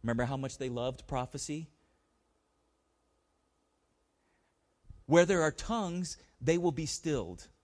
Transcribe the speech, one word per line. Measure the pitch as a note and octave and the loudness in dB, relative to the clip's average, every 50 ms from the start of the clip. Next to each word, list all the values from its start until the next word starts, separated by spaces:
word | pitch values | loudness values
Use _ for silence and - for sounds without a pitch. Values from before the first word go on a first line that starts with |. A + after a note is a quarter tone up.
| - | -2
Remember | A#2 A#2 A#2 B2 | -2 0 0 0
how | A#2+ C#3 C3 | -2 -2 -4
much | C3+ C3 - - | -6 -6 -6 -6
they | C3+ C3 | -6 -6
loved | A#2+ A#2+ A#2+ B2+ B2+ - - - | -4 -2 -2 -4 -4 -6 -10 -6
prophecy? | C#3+ B2+ B2+ B2 - C#3 - - D3 D3+ E3 D3 _ _ _ _ _ _ _ _ _ _ _ _ _ _ _ _ _ _ _ _ _ _ _ _ _ _ _ _ _ _ _ _ _ _ _ _ _ _ _ _ _ _ _ _ _ _ _ _ _ _ _ _ _ _ _ _ _ _ _ _ _ _ _ - - - - | -4 -4 -4 -4 -8 -10 -8 -6 -6 -8 -8 -12 _ _ _ _ _ _ _ _ _ _ _ _ _ _ _ _ _ _ _ _ _ _ _ _ _ _ _ _ _ _ _ _ _ _ _ _ _ _ _ _ _ _ _ _ _ _ _ _ _ _ _ _ _ _ _ _ _ _ _ _ _ _ _ -18 -18 -18 0
"Where | - D3 E3+ F3 | 6 8 8 8
there | F3 G3+ F3 | 8 6 4
are | D#3+ D#3 | 4 2
tongues, | D3 - - - A3+ A#3 G#3 F3 E3+ F3+ F3+ D#3+ - - - _ _ _ | 0 -2 -6 -4 -2 -2 -2 -2 -2 -4 -4 -6 -8 -14 -18 _ _ _
they | B2 C3+ E3 F3 | 0 2 2 4
will | F3 F3 | 4 0
be | C#3+ C#3 D#3+ | 0 0 -4
stilled. | C#3+ - - - E3 D3+ B2+ G2 E2+ F2+ E2+ - - _ _ | -6 -6 -6 -2 -2 -2 -2 -2 -6 -10 -14 -16 -20 _ _